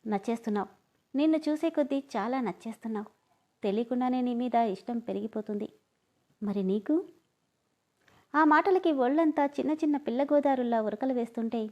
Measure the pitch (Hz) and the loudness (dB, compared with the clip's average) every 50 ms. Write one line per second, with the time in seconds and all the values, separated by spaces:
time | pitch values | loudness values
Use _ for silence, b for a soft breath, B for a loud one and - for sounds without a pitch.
0 | _ 220 208 196 196 - 233 233 - 226 208 208 - - - _ _ _ _ _ | _ -4 -4 -4 -2 -4 -6 -4 -4 -4 -2 -2 -4 -6 -10 _ _ _ _ _
1 | _ _ _ 262 294 320 320 311 311 294 302 302 - 330 320 311 294 - 277 277 | _ _ _ 0 2 2 2 2 0 -2 -2 0 -2 -2 0 0 -2 0 0 -4
2 | 269 - - 226 196 233 254 269 247 208 - - - 226 214 - - 226 220 208 | -4 -4 -6 -4 -4 -2 -2 -2 -4 -4 -6 -6 -10 -12 -12 -10 -8 -6 -6 -6
3 | 214 - _ _ _ _ _ _ _ _ _ _ - 208 196 220 240 233 254 247 | -6 -8 _ _ _ _ _ _ _ _ _ _ -4 -2 0 0 -2 -2 -2 -2
4 | 254 254 254 254 247 247 247 233 247 247 240 233 233 220 190 - - - 240 233 | 0 0 0 0 0 -2 -2 -2 -2 0 2 2 2 2 -2 -6 -6 -6 -6 -6
5 | 220 - 190 196 208 220 - 214 214 - 214 208 208 - _ _ _ _ _ _ | -6 -6 -6 -6 -6 -6 -6 -8 -6 -6 -6 -6 -6 -8 _ _ _ _ _ _
6 | _ _ _ _ _ _ _ _ 214 202 196 202 196 185 190 220 202 - 302 339 | _ _ _ _ _ _ _ _ -6 -4 -2 0 0 0 0 -2 0 0 0 0
7 | 381 - - _ _ _ _ _ _ _ _ _ _ _ _ _ _ _ _ _ | 0 -4 -14 _ _ _ _ _ _ _ _ _ _ _ _ _ _ _ _ _
8 | b b b b b b - 294 320 302 302 302 359 403 370 370 370 349 311 269 | b b b b b b 2 4 6 6 6 6 6 4 2 4 4 2 2 2
9 | 254 247 277 311 330 311 302 - 285 277 285 - 254 277 311 311 - 302 294 269 | 2 2 4 4 4 4 4 2 0 0 0 -2 -2 -2 -2 0 0 0 0 0
10 | 285 - 233 247 285 285 302 294 285 285 269 254 247 240 233 226 220 214 202 - | -2 -4 -2 -2 0 2 2 2 4 4 2 2 0 0 0 0 0 -2 -2 -2
11 | - 262 262 247 233 233 - - 226 226 233 233 220 214 | -2 -2 0 -2 -2 -4 -4 -6 -4 -4 -2 -4 -6 -6